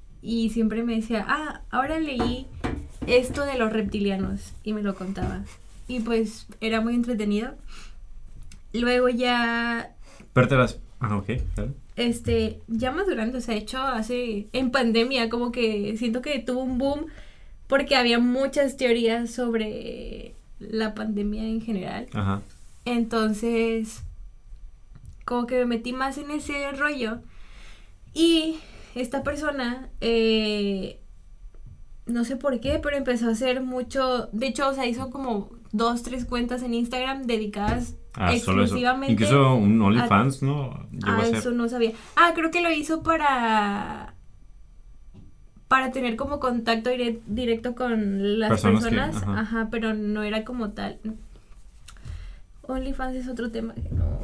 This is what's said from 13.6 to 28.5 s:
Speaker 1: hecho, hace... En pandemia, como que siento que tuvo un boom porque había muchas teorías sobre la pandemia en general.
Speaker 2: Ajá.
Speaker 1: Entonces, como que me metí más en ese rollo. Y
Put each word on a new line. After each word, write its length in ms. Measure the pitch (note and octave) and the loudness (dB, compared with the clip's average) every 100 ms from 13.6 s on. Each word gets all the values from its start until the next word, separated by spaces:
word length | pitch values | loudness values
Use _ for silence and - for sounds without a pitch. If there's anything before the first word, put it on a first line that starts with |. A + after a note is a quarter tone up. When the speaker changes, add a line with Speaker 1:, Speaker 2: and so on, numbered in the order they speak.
Speaker 1:
hecho, 180 | G#3 C4 | -4 -4
hace... 720 | C4+ A#3 A3 B3 A#3+ G#3 G#3 | -2 -2 -2 -2 -2 -4 -4
En 160 | B3+ B3+ | 0 2
pandemia, 580 | C4+ A#3 A3+ B3 C4+ A3+ | 4 4 4 4 2 0
como 220 | A#3+ A#3+ | 0 0
que 440 | B3 A3+ G#3 G3+ A3 | 2 2 2 -2 -2
siento 240 | A#3+ B3 | 0 0
que 160 | D4 C#4+ | -2 -2
tuvo 200 | - B3+ | -2 -2
un 160 | C4 B3 | 0 0
boom 300 | C#4 D4 D#4+ - - - - - - | 2 0 -4 -10 -16 -18 -18 -18 2
porque 280 | C4+ C4 C4+ | 2 6 4
había 240 | A#3+ A#3 | 6 6
muchas 580 | B3 B3+ C4+ C#4+ C#4 C#4 | 6 4 2 4 2 2
teorías 540 | B3+ A#3 A3+ A#3 A#3 | 4 6 4 2 0
sobre 1040 | - A#3+ A3+ G#3+ - - - - - - - - - | -2 0 0 -2 -6 -8 -10 -10 -12 -12 -18 -18 -16
la 340 | - A3 A3 | -6 -2 -2
pandemia 500 | G#3+ A3 G3+ G#3 G#3+ A3 | -2 -2 -2 -2 -2 -2
en 160 | A3+ | -2
general. 440 | A3 G3+ E3 F#3+ B3+ | -2 -4 -4 -6 -6
Speaker 2:
Ajá. 280 | G#2+ G2 G2 - - - - - | -2 0 -2 -6 -16 -20 -10 -2
Speaker 1:
Entonces, 1160 | A#3+ A3+ A3+ A3 G#3 A#3 A#3 A3+ A3+ A3 - - - - - - - - - - - - - - | 0 0 2 2 0 0 2 2 0 -4 -8 -12 -12 -16 -18 -18 -16 -16 -18 -20 -20 -18 -12 -4
como 220 | A#3+ A#3+ | -2 0
que 100 | B3+ | 2
me 60 | B3 | 2
metí 260 | A3+ A#3+ | 0 -2
más 240 | B3+ C4+ C#4 | -4 -4 -4
en 100 | C#4+ | -6
ese 400 | D4+ D4+ C#4+ C#4 | -6 -4 -4 -4
rollo. 460 | C4+ D4 C#4 A3 A#3 - - - - - - - - - | -2 -2 0 -4 -6 -10 -16 -16 -18 -18 -18 -20 -20 -8
Y 460 | D#4 E4+ E4 D#4+ | 4 6 6 2